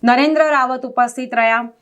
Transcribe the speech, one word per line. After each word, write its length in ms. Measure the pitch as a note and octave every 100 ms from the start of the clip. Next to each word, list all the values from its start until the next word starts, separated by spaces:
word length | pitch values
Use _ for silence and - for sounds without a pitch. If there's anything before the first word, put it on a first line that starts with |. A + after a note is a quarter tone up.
| A#3+
નરેન્દ્ર 340 | B3 D4 D#4 D#4
રાવત 320 | C#4+ B3+ B3+ B3+
ઉપસ્થિત 460 | B3 A#3+ A#3+ B3+ A#3
રહ્યા. 260 | A3+ A3+ A#3+ _